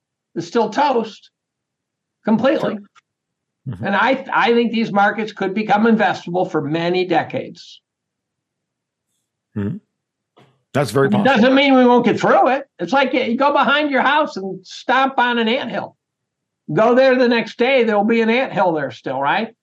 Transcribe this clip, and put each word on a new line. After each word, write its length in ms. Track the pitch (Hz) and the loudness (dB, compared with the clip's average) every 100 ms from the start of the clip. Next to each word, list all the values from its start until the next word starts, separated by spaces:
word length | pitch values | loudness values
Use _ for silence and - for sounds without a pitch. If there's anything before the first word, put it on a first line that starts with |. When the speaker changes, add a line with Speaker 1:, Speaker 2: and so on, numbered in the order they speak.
| _ _ _ | _ _ _
Speaker 1:
is 120 | 170 165 | -12 -4
still 240 | 233 220 | -2 -2
toast 600 | 233 294 240 214 - _ _ _ _ _ _ _ _ _ _ | 0 0 0 -4 -12 _ _ _ _ _ _ _ _ _ _
completely. 500 | - 220 262 320 - | -2 0 2 0 -4
Speaker 2:
Sure. 80 | 208 - _ _ _ _ _ _ _ 135 | -8 -14 _ _ _ _ _ _ _ -14
Mm-hmm. 160 | 92 | -8
Speaker 1:
And 100 | 175 196 | -4 0
I, 280 | 226 269 - | 0 0 -2
I 220 | 156 202 | 0 2
think 180 | 233 233 | 2 0
these 180 | 226 196 | -2 -2
markets 380 | 202 202 208 214 | 2 0 0 -8
could 200 | - 185 | -6 -6
become 320 | 190 214 208 | -4 0 2
investable 640 | 233 220 190 - - 175 180 | 4 4 2 -2 -6 -4 -2
for 120 | 156 | -4
many 420 | 143 160 170 180 175 | -4 -4 -2 -2 0
decades. 760 | 160 131 - - - - - _ _ _ _ _ _ _ _ _ _ _ _ _ _ _ _ _ - | -2 -2 -8 -10 -16 -20 -20 _ _ _ _ _ _ _ _ _ _ _ _ _ _ _ _ _ -8
Speaker 2:
Mm-hmm. 200 | 101 - _ _ _ _ _ _ _ _ _ | -6 -8 _ _ _ _ _ _ _ _ _
That's 180 | - 139 | -4 -2
very 180 | 135 135 | 0 2
Speaker 1:
It 40 | |
Speaker 2:
possible. 220 | 208 220 | 2 2
Speaker 1:
doesn't 200 | 262 247 | 4 4
mean 200 | 269 277 | 4 4
we 100 | 262 | 4
won't 200 | 247 247 | 6 4
get 160 | 214 175 | 2 0
through 280 | 196 269 269 | 2 4 2
it. 160 | 269 - - | 0 -6 -10
It's 140 | 175 | -2
like 200 | 269 269 | 0 0
you, 80 | 254 | -2
you 160 | 220 240 | -2 0
go 160 | 277 | 0
behind 380 | 294 233 285 302 | 2 0 0 0
your 120 | 262 | 0
house 340 | 240 294 302 - | 0 0 -2 -6
and 300 | 190 180 - | -10 -12 -16
stomp 520 | - - 254 269 269 | -12 -2 0 2 0
on 200 | 240 240 | 0 0
an 100 | 226 | 0
anthill. 480 | 262 240 180 - _ _ _ _ _ _ _ - | -2 -4 -10 -10 _ _ _ _ _ _ _ -6
Go 220 | 151 226 | 0 2
there 200 | 247 269 254 | 4 4 4
the 120 | 240 | 2
next 300 | 233 - - | 0 -2 -4
day, 260 | 240 269 | 0 2
there'll 200 | 226 208 | 2 0
be 160 | 214 233 | 0 0
an 100 | 220 | 2
anthill 420 | 233 269 160 190 | 0 -2 -2 -2
there 180 | 160 135 | -2 -6
still, 300 | 120 151 131 | -10 -8 -4
right? 340 | 139 180 226 - | -2 -2 -4 -12